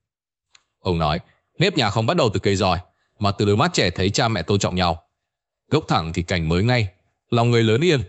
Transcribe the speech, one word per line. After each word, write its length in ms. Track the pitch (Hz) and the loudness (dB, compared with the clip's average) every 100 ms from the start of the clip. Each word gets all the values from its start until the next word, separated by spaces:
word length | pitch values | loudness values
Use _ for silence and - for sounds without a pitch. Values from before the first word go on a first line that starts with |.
| _ _ _ _ _ _ _ _ | _ _ _ _ _ _ _ _
Ông 180 | 95 82 | -4 -2
nói, 220 | 78 82 - _ _ - | -2 -4 -8 _ _ -2
"Nếp 180 | 180 208 | 0 2
nhà 140 | 107 | 0
không 160 | 113 113 | 0 0
bắt 100 | 175 | 0
đầu 140 | 123 | 0
từ 60 | 95 | 0
cây 160 | 104 95 | -2 0
roi, 220 | 95 90 - _ _ - | 0 -2 -6 _ _ -6
mà 140 | 101 | -4
từ 120 | 95 | 0
đôi 120 | 101 104 | 0 2
mắt 160 | 175 | 2
trẻ 160 | - 98 | 2 -2
thấy 200 | 90 95 | 0 -2
cha 180 | 120 117 | 0 0
mẹ 140 | 104 | -2
tôn 160 | - 101 | -2 0
trọng 160 | 98 | 0
nhau. 280 | 90 87 82 _ _ _ _ _ _ - | -2 -2 -2 _ _ _ _ _ _ -2
Gốc 140 | 156 - | -2 0
thẳng 240 | 123 80 | -2 -2
thì 100 | 85 | -4
cành 260 | 85 90 80 | -2 -2 0
mới 160 | 87 | 0
ngay, 240 | 117 123 101 _ _ _ - | 2 0 -2 _ _ _ -4
lòng 200 | 120 120 | 0 2
người 120 | 117 | 2
lớn 220 | 113 113 | 2 2
yên 160 | 180 143 | 2 0